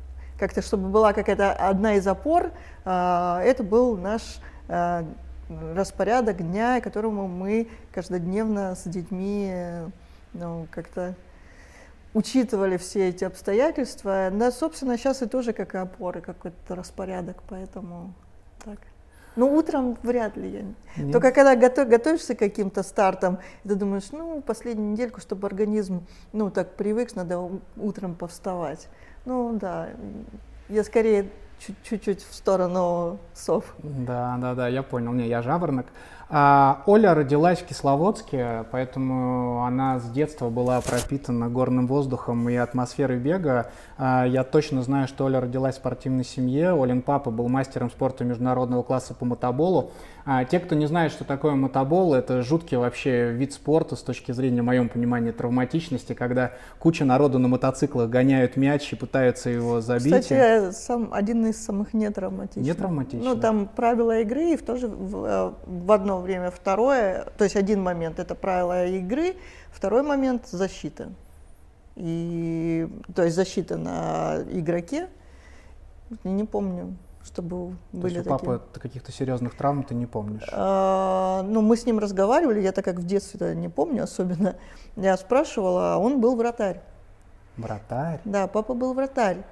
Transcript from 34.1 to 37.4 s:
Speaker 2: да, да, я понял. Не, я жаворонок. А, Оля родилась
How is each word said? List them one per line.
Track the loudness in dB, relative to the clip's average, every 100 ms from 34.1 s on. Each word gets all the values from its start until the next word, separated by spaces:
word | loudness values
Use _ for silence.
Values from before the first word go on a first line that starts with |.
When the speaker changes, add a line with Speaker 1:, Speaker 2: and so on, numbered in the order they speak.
| -4 -2 -2
Speaker 2:
да, | -2 -2
да, | -2
я | -2
понял. | -2 -4 -2
Не, | -2 0
я | 0
жаворонок. | 0 0 0 -2 -4 -14 -20 -20 -2
А, | 4 8 10 8 6 6
Оля | 8 8 6
родилась | 4 4